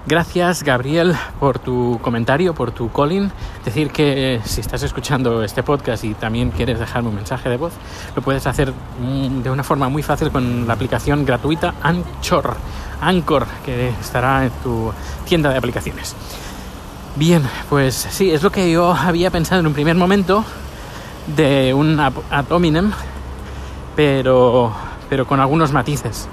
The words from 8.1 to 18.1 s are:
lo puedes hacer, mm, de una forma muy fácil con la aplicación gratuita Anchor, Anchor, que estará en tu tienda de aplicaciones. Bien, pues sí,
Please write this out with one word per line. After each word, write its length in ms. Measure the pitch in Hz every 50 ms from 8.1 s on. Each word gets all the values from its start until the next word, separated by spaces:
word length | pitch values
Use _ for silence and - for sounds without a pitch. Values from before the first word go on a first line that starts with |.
| -
lo 80 | - 131
puedes 240 | 139 135 135 - 139
hacer, 260 | - - 147 131 127 - - - - -
mm, 440 | 123 123 135 139 135 127 135 131 120
de 80 | 131
una 120 | 131 139 131
forma 260 | - 156 143 139 127
muy 120 | 139 156
fácil 300 | 143 - 147 139 165 143
con 360 | - 139 123 123 120 120 120 117
la 60 | 117
aplicación 500 | 107 131 120 - 117 - 143 143 147 143
gratuita 520 | 131 123 117 - 139 165 160 - 175 175 - -
Anchor, 720 | 143 170 175 170 - - - - - 180 156 - - - - - - - - - - - -
Anchor, 460 | - 160 190 180 151 143 156 139 127 107 - - -
que 260 | - 127 120 123 123
estará 540 | 117 98 101 - - 131 120 131 135 135 135
en 80 | 127 127 - -
tu 280 | 131 120 113 113 113 101 - - - - - -
tienda 280 | - 180 165 151 147
de 80 | 131 131
aplicaciones. 560 | 117 123 110 107 - - - - - - - - - - - - - - - - - - - - - - - - - - -
Bien, 280 | 139 151 165 175 165 143 120 - - - -
pues 240 | - 143 139 131 120
sí, 380 | - - -